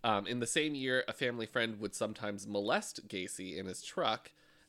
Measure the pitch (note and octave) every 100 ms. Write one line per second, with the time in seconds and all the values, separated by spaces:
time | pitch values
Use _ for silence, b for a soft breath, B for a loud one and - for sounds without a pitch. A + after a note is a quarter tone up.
0 | A#2 G#2 G2 B2 A#2 E3 D#3 C#3+ C3 B2+
1 | - A2 B2+ A#2+ A2 B2+ A2+ G#2+ G#2 -
2 | A2 G#2+ G#2+ G2+ G#2 G2+ G#2 F#3 G#3 -
3 | G2+ G2 F2+ - F#2 E2 F#2+ F#2 - -
4 | C#3 A2 - b b b